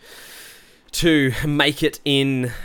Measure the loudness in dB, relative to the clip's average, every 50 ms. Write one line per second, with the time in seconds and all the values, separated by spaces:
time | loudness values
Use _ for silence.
0 | -20 -20 -20 -20 -20 -20 -20 -20 -20 -20 -20 -20 -20 -20 -20 _ _ _ -4 0
1 | 2 4 4 4 4 2 0 -2 -2 -2 0 2 2 2 2 2 0 -2 -2 -2
2 | -2 0 0 2 2 0 0 -2 -2 -4 -6 -8 -12